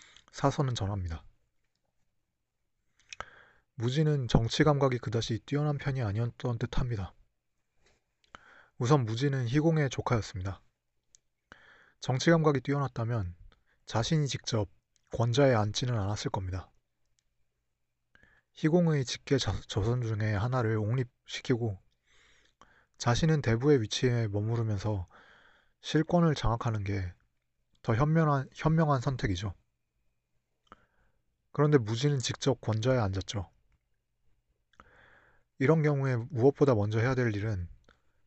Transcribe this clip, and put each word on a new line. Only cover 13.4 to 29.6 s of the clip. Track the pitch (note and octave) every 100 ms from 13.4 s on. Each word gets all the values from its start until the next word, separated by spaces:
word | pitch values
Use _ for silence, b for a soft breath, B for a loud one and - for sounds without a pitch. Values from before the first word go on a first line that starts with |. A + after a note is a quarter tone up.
| - - _ _ -
자신이 | A2 A2+ D#3+ C#3+
직접 | - - A2+ G2 _ _ _ _
권좌에 | - A#2+ A#2+ C#3
앉지는 | A#2 G#2 G#2 B2 A#2
않았을 | G2 G#2+ -
겁니다. | - F#2 F2+ - _ _ _ _ _ _ _ _ _ _ _ _ _ _ b b b b
희공의 | - D#3 F3 E3+ D3+
직계 | B2+ - - C3+
자-, | - F#2+ -
조선 | A2 G#2 B2
중에 | A2+ A2 G#2+
하나를 | G#2 A#2+ B2+ A2 A2
옹립시키고 | G#2 B2+ B2 _ - - - A#2+ A#2 G2 _ _ b b b b b b b b b -
자신은 | B2 A#2 D#3+ D#3
대부의 | A#2+ A2+ C#3+ C#3+
위치에 | G#2+ - B2+ A#2+ A2
머무르면서 | G2+ G#2+ A#2 A2 G#2 G#2+ G#2 F2+ b b b b b b b
실권을 | - D3+ D#3+ F3 E3+
장악하는 | C#3 A2 A#2 B2 A2
게 | G2 G2+ F2+ - _ _ _ _ _ _
더 | - A2
현명한, | D3 D#3+ D#3 C#3 C3
현명한 | - D#3+ D#3+ D3+ C#3
선택이죠. | C#3+ B2+ A#2 F2+ G#2 -